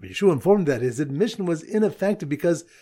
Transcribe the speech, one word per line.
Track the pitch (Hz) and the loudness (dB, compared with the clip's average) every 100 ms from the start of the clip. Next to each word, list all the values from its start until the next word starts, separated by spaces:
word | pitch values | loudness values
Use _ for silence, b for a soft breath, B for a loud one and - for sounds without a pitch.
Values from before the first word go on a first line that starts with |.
Yeshua | 90 - 196 | -14 0 2
informed | 143 175 208 160 | 4 4 4 2
that | 123 | 0
his | 127 120 | -2 -2
admission | 147 139 226 - 180 | -4 -2 -2 -2 -4
was | 160 | -4
ineffective | - 214 214 - 196 208 151 | -2 0 0 0 -2 -2 -4
because | 143 170 160 b b | -2 0 0 b b